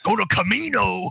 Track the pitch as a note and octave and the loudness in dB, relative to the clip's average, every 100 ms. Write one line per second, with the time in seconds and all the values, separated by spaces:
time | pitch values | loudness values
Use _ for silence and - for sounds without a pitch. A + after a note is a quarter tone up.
0 | - A3 F#3+ - F3+ A#3+ D#4+ C4 G3 F#3 | 0 0 2 0 0 -2 0 0 0 0
1 | F#3 | -4